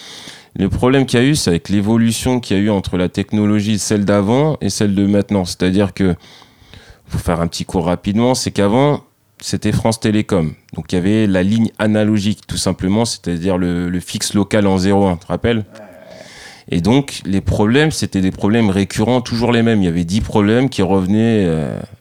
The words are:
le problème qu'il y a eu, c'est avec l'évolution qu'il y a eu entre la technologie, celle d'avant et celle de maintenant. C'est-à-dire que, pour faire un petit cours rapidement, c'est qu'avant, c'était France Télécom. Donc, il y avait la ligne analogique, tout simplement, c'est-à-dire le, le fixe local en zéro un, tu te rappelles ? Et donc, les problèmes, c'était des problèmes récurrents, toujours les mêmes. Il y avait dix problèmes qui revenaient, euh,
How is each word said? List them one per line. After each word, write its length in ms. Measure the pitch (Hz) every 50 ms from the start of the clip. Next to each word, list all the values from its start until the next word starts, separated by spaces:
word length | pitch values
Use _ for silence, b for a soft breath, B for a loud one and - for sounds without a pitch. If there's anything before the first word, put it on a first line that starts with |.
| B B B B B B B B B B B -
le 120 | 92 98
problème 360 | - - - 127 131 139 131
qu'il 140 | 127 - 120
y 40 | 120
a 20 |
eu, 100 | 139 156
c'est 140 | 147 - -
avec 200 | 87 82 - -
l'évolution 680 | 95 104 98 104 113 117 113 117 113 - - 131 127 123
qu'il 180 | 117 - 101 95
y 20 |
a 40 | 101
eu 60 | 107
entre 280 | 107 98 90 - - 90
la 120 | 90 87
technologie, 720 | - - 98 - - 107 104 104 104 107 101 104 110 101
celle 260 | - - 110 104 101
d'avant 520 | 98 101 104 98 98 117 131 147 156 143 -
et 80 | - 101
celle 240 | - - 110 104 98
de 120 | 95 101 101
maintenant. 380 | 104 101 98 - 104 101 90
C'est-à-dire 480 | 87 - - 90 92 92 98 104 95 -
que, 220 | - 98 92 87 - B B B B B B B B B B B B B B B B B B
pour 120 | - -
faire 200 | - - 87 82
un 60 | 85 85
petit 180 | - - -
cours 200 | - - 80 -
rapidement, 500 | 82 87 - - 104 101 110 117 123 131
c'est 160 | 123 - -
qu'avant, 540 | - - 101 101 104 127 139 147 147 120 - _ _ _ _ _ _ -
c'était 320 | - - - 92 - 107
France 280 | 107 - - 113 110 -
Télécom. 540 | - 113 104 107 104 - 107 92 80 78 73 - _ _ -
Donc, 160 | - 78 -
il 40 | -
y 20 | 90
avait 260 | 85 95 107 110 110
la 160 | 101 95 92
ligne 280 | 90 98 107 113 113 - - -
analogique, 640 | 104 107 107 107 107 104 107 107 95 107 101 - -
tout 120 | - - 85
simplement, 480 | - 98 90 - 95 92 98 110 117
c'est-à-dire 520 | 117 - - - 87 87 85 82 95 92 90
le, 320 | 90 87 87 87 87 87
le 100 | 90 90
fixe 360 | 85 - - 107 - - -
local 320 | 104 98 - - 110 104 98
en 100 | 95 95
zéro 300 | 90 98 101 98 101 95
un, 80 | 90
tu 60 | 85
te 60 | - -
rappelles ? 380 | 87 - - 117 117 113 104 - - B B B B B B B B B B B B B B B B B B B
Et 100 | - 87
donc, 420 | 82 95 120 143 139 - - - -
les 160 | - 95 95
problèmes, 480 | 87 - 85 85 104 104 120 139 151 160
c'était 320 | 135 - - 92 - 98
des 80 | 92 95
problèmes 400 | 87 - - 101 107 117 113 101
récurrents, 520 | 92 101 98 92 - - 107 110 127 127
toujours 300 | 117 - 120 113 117 120
les 120 | 120 117 113
mêmes. 180 | 113 113 104
Il 40 | 95
y 20 | 87
avait 160 | 82 87 87
dix 180 | 82 92 110
problèmes 480 | 107 - - 107 104 101 110 120 135 135
qui 140 | - - 98
revenaient, 600 | 85 95 98 92 90 101 107 113 117 113 107 98
euh, 340 | 87 80 78 76 65 53 50 50 - - -